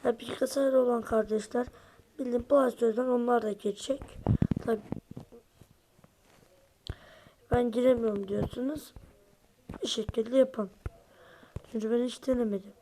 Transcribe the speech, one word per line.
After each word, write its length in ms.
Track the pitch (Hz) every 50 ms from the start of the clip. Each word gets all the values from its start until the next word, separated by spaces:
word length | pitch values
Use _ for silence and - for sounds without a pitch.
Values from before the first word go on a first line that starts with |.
| -
Ya 140 | 247 233 233
bilgisayar 540 | - 233 - - 269 254 - 285 277 269
olan 300 | 262 262 247 247 240 233
kardeşler 640 | 220 - 233 220 214 208 214 214 208 - - 240 247 - - - - - - - - _ _ -
bildiğin 240 | 269 247 240 247
Play 280 | 240 - 277 277 262 247
Store'dan 380 | 226 - 233 233 214 226 254 254
onlar 340 | 247 240 240 240 247 240
da 100 | 214 214
girecek. 500 | 202 202 - 208 202 - - - 269 285 - - - - - - - - - - - - -
Tabii 180 | - 226 214 208 - - - _ _ - - - _ - 233 _ _ _ _ - _ _ _ _ _ _ _ - _ _ _ _ _ - _ _ _ _ _ _ _ _ _ _ - - - - - - - - - _ _ _ _
ben 200 | 240 247 247 240
giremiyorum 580 | 220 240 247 254 254 233 226 220 208 202 196 190
diyorsunuz. 680 | 202 208 214 - - 247 247 269 311 302 - - - - - - - _ _ _ _ _ _ _ _ _ _ - - -
Bir 60 | - -
şekilde 480 | - 233 214 - - 233 226 233 247
yapın. 340 | 269 254 262 - 226 208 190 - _ _ - - - _ _ _ - - - - - - - _ - - -
Çünkü 180 | - 220 214 220
ben 140 | 233 240 247
hiç 220 | 254 233 - -
denemedim. 460 | 269 254 240 233 214 202 196 196 - - _